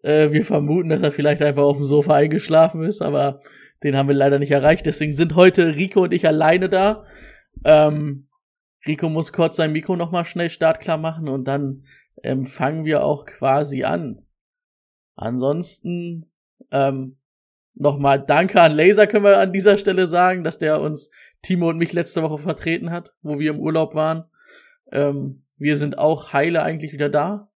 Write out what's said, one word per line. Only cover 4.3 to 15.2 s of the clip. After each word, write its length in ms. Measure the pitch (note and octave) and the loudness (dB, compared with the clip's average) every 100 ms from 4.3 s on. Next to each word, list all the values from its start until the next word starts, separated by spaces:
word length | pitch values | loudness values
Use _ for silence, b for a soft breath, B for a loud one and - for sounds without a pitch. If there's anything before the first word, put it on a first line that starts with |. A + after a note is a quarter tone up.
| C#3 | 2
nicht 140 | C#3+ | 2
erreicht. 340 | C#3+ C#3+ E3 D3+ | 2 4 2 -2
Deswegen 280 | - D3+ | -4 -4
sind 220 | C#3+ E3 D#3+ | -2 0 6
heute 400 | F#3 F3+ E3 D3 | 6 6 0 -2
Rico 280 | F#3+ G3+ | -2 0
und 100 | F3+ | 0
ich 140 | - E3 | 0 0
alleine 400 | D#3 D#3+ F3+ F#3 | 2 2 2 0
da. 380 | F#3 G3 G#3+ B B B B B - | 0 0 -2 B B B B B -4
Ähm, 640 | - D3+ D3+ D3+ D3 C#3 _ _ _ _ _ _ - | 4 6 6 0 -6 -10 _ _ _ _ _ _ -8
Rico 240 | D#3 D#3+ | -4 -2
muss 240 | D#3 D#3 | -4 -6
kurz 240 | - E3 - | -2 -2 0
sein 140 | D#3 | -2
Mikro 240 | D#3 - F3+ | -2 -4 -4
nochmal 300 | E3 F3 E3 | -4 -4 -6
schnell 240 | F3 F3 | -6 -6
startklar 480 | - D#3+ E3 - D#3+ | 0 0 0 -4 -4
machen 300 | D#3+ D#3+ D3+ | -4 -6 -6
und 200 | C3+ C3 | -6 -4
dann, 360 | C#3 C#3 C3+ C3+ b b - | -4 -4 -8 _ b b -12
ähm, 220 | - C3 C3 | -6 -6 -6
fangen 400 | - C3+ D#3+ D#3 | -6 -6 -4 -2
wir 180 | D3 | -2
auch 220 | C#3+ D3 - | -2 -4 -8
quasi 580 | - - D#3+ C#3+ C3+ | -6 0 0 -2 -4
an. 420 | - E3+ D3 G2+ _ _ _ _ _ _ _ _ _ | -4 -4 -6 -14 _ _ _ _ _ _ _ _ _
Ansonsten, 1120 | - | -12